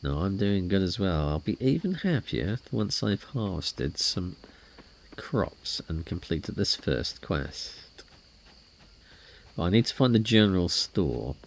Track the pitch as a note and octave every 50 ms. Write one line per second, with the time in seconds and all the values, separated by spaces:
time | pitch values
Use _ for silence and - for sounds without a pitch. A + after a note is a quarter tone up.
0 | - C#2 C#2+ D2 F2 G2 G2 G2 G#2 G2+ G2+ G2 F#2 F2+ F#2+ G2 F#2+ F2+ - -
1 | G2+ F#2+ F2 D#2 D2+ D2 D2+ D#2 - - - - A#2+ C3 C#3+ E3 - F3+ F#3 D#3+
2 | - F#3+ E3+ A#2+ - - - - A#1+ F2+ G#2+ A#2 - - - A2+ G#2+ G2 - -
3 | - G#2+ G2+ G2+ - - - B2+ A2 G2+ F#2 E2 D#2+ - - - B1+ C#2 F2 -
4 | - - - G#2 F#2 F2+ F2 - - - - - - - - - - - - -
5 | - - - - - - - A#2+ F2 - - - - - - - - - E2 D#2+
6 | D#2+ - - F2 - - E2+ D#2 - - - - G#2 - - - - - D2 A#1
7 | - - - - - - F#2+ D2 C#2 C#2 - - - - - - - - - -
8 | - - - - - - - - - - - - - - - - - - - -
9 | - - - - - - - - - - - - E2+ F2 F#2 A2+ A#2+ - - -
10 | C3 B2+ A#2 A2 A2 A2 A#2 A2 G#2+ G2+ F#2+ F#2 F2 E2+ - - - - - -
11 | F#2 D2 A#1+ A#1 G#1+ B1+ D2+ - -